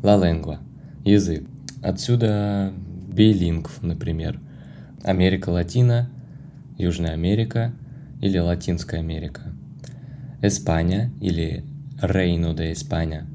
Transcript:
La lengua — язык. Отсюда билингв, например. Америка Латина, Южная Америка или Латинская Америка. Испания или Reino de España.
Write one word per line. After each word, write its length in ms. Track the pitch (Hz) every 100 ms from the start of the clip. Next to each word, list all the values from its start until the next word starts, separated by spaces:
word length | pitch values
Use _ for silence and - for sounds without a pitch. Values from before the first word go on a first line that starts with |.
La 160 | 101 104
lengua — 400 | 87 82 78 71 - - - -
язык. 400 | 101 101 90 76 69 - - -
Отсюда 880 | - 90 - 120 110 104 104 101 95 92 92 - -
билингв, 760 | 87 107 98 85 82 - -
например. 580 | 85 85 - 80 78 76 - - - - - - -
Америка 440 | 92 92 92 92
Латина, 600 | 87 87 123 123 120 123 - - - - - - -
Южная 320 | 87 87 82
Америка 600 | 80 87 107 113 117 117 - - - - -
или 180 | 98 92
Латинская 580 | 85 87 - 85 - 80
Америка. 560 | 80 82 85 - - 85 - - - - - - - -
Испания 680 | 107 - - 82 82 98 123 -
или 420 | 95 85 80 78 - - - -
Reino 540 | - 95 90 85 85 80
de 160 | 82
España. 560 | 82 - 82 80 78 -